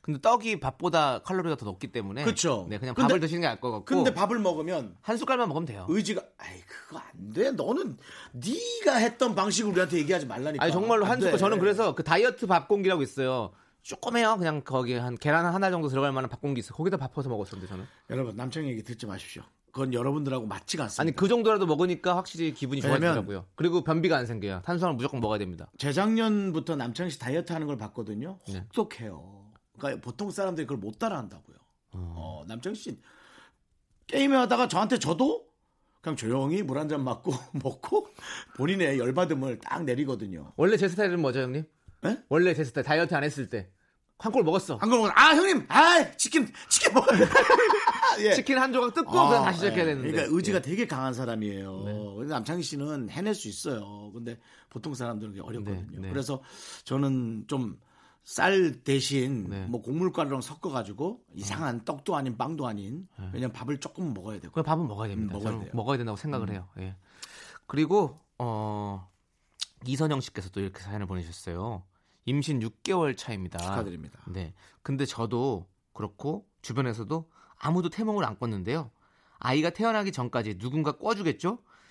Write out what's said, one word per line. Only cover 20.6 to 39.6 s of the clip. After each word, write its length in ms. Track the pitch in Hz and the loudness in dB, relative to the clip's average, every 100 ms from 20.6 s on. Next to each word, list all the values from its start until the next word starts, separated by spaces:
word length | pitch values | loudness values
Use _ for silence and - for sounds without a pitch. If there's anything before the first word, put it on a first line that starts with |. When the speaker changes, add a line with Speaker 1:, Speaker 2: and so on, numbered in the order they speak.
| - 165 | -6 -6
Speaker 2:
않습니다. 180 | 117 - | -4 -2
Speaker 1:
아니, 100 | 160 | -2
그 140 | 147 190 | 2 2
정도라도 380 | 240 220 208 180 | 4 4 4 2
먹으니까 500 | 147 180 170 180 175 | 2 2 2 0 0
확실히 380 | 185 165 160 | -2 -4 -4
기분이 260 | 151 131 139 | -4 -4 -2
Speaker 2:
왜냐면 180 | 143 143 170 | 2 2 2
Speaker 1:
좋아지더라고요. 300 | 139 101 98 95 - | 2 -2 -8 -10 -2
그리고 280 | 170 175 | 0 2
변비가 320 | 139 160 165 147 | 2 2 2 2
안 80 | |
생겨요. 380 | 117 113 98 92 | 0 -4 -4 -6
탄수화물 320 | 123 175 175 123 | -4 0 0 0
무조건 240 | 135 135 | -4 -2
먹어야 180 | 107 107 | 0 0
됩니다. 320 | 92 82 - - | -2 -8 -14 -6
Speaker 2:
재작년부터 1000 | 143 143 214 226 220 208 196 160 170 147 | -2 2 2 4 4 2 0 -2 -2 -4
남창희 340 | 120 117 180 | -4 -4 -6
씨 80 | 139 | -6
다이어트 340 | 131 160 175 | -4 -2 -2
하는 140 | 165 151 | -6 -4
걸 100 | 127 | -6
봤거든요. 600 | 107 - 107 107 156 190 - | -8 -8 -8 -8 -10 -14 -10
Speaker 1:
네. 120 | 95 | -10
Speaker 2:
혹독해요. 920 | 104 - 190 - 110 78 90 98 104 _ _ - | -4 -2 -2 -6 -12 -14 -18 -20 -20 _ _ -8
그러니까 220 | 139 127 | -8 -6
보통 280 | 120 117 208 | -10 -8 -8
사람들이 360 | 202 196 165 135 | -4 -4 -4 -6
그걸 120 | 131 | -6
못 200 | 98 107 | -8 -6
따라한다고요. 580 | 226 165 104 80 - - _ _ _ | -4 -4 -8 -16 -20 -20 _ _ _
Speaker 1:
어. 220 | 92 87 82 | -10 -10 -10
Speaker 2:
어, 280 | 80 76 82 | -10 -12 -12
남창희 260 | 113 180 | -10 -8
씨 240 | 220 - 110 _ - - - - _ _ _ _ _ - | -8 -10 -14 _ -20 -20 -20 -20 _ _ _ _ _ -4
게임에 280 | - 277 269 | 2 6 6
하다가 300 | 247 240 247 | 6 4 4
저한테 300 | 170 214 254 | 2 2 2
져도 480 | 147 165 269 480 - _ _ _ _ _ | 2 2 2 2 -6 _ _ _ _ _
그냥 160 | 165 151 | -6 -4
조용히 460 | 110 135 135 185 | 0 0 2 0
물 160 | 156 135 | 0 -2
한 100 | 156 | -2
잔 160 | 151 | -2
맞고 280 | 131 113 - 127 | -2 -2 -4 -4
<laughs> 180 | - 143 | -6 -4
먹고 460 | 135 - - 415 - - - - - - | -4 -6 0 0 0 -10 -14 -14 -12 -2
본인의 420 | 147 190 147 135 | 0 2 2 2
열받음을 600 | 123 139 180 143 135 | 2 2 2 0 -2
딱 260 | 110 | -6